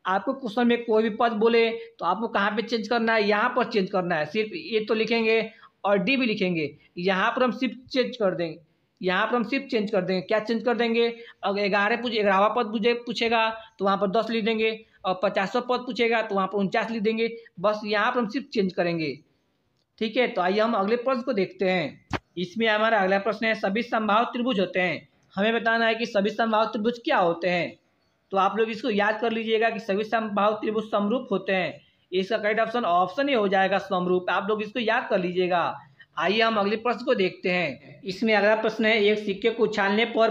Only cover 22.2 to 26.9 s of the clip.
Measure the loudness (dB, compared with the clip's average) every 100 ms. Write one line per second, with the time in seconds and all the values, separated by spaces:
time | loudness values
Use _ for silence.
22.2 | _ -8 -8 -2 0 2 4 2 2 0
23.2 | 0 -2 -2 0 -2 -2 -2 -2 2 2
24.2 | 2 -2 -2 0 0 0 -2 -2 -10 _
25.2 | _ -2 0 2 0 2 2 0 -2 0
26.2 | 0 0 0 2 0 0 -2